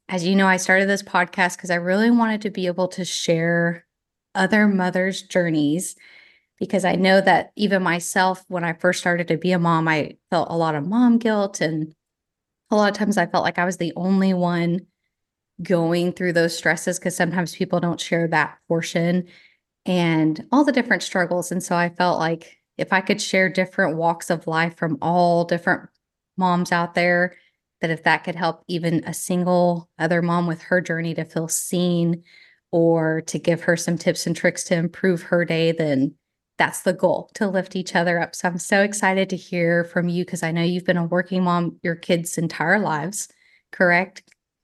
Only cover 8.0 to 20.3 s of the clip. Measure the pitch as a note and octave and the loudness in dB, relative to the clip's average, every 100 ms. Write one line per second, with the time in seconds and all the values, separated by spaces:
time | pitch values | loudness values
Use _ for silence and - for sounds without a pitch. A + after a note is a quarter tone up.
8 | - G3 F#3 F#3 - F3+ E3+ E3 F3+ F3 | -2 0 0 0 -6 -6 -4 -2 0 0
9 | F3+ F3 E3+ D#3+ F3+ F3+ E3+ D#3+ D#3+ D#3 | 0 0 0 -2 0 2 2 2 2 0
10 | C3+ - _ F3 - E3 D#3+ D3+ D3 A3+ | -2 -8 _ -2 0 -2 -2 -2 -2 2
11 | B3 A#3 A3+ G#3+ G3 - D#3+ D#3+ D#3 - | 4 4 2 0 -2 -2 -4 -2 -6 -12
12 | _ _ _ _ _ _ - G#3+ G3+ G3+ | _ _ _ _ _ _ -2 2 2 2
13 | G#3 G#3 E3+ F3+ - F3 F3 E3+ E3+ - | 0 0 0 0 0 0 -2 -2 -4 -2
14 | F#3 F#3+ F#3+ F3+ F3 F3 E3+ E3+ - _ | 0 2 2 2 0 0 0 -2 -6 _
15 | _ _ _ _ _ - F3 E3+ E3 F3 | _ _ _ _ _ -10 0 0 2 0
16 | F3 F3 F3+ E3+ E3 E3+ E3 E3 - F3 | -2 -2 0 2 0 0 -2 -2 -4 -4
17 | F#3 E3 E3+ F3+ E3+ - F#3 F3 E3+ E3 | -4 -2 -2 -2 -4 -4 -2 -2 -2 -4
18 | - E3+ E3 D#3+ C#3+ - - E3 E3 F3 | -2 -2 2 2 0 -4 -4 -4 -2 -2
19 | E3+ F3+ F3 - _ _ _ _ - F3+ | 0 0 -4 -12 _ _ _ _ -2 0
20 | E3+ D#3+ D#3 | 2 2 0